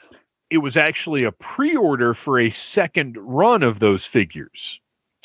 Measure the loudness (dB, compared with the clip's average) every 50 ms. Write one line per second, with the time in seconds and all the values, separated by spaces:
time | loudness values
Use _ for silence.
0 | _ _ -20 _ _ _ _ _ _ _ -2 -2 -2 0 2 2 2 2 0 -4
1 | -6 -4 -2 0 0 -2 -2 -6 -12 -10 -4 -2 0 0 2 2 2 2 2 2
2 | 0 0 -2 -2 -2 0 2 2 2 0 0 -4 -6 -2 -2 -2 -2 0 -2 -4
3 | -4 -4 -8 -14 -10 -4 0 2 4 4 4 4 2 0 2 2 2 2 2 2
4 | -2 0 0 0 0 0 -4 -12 -16 -16 -16 -16 -16 -16 -16 -18 _ _ _ _
5 | _ _ _ _ 0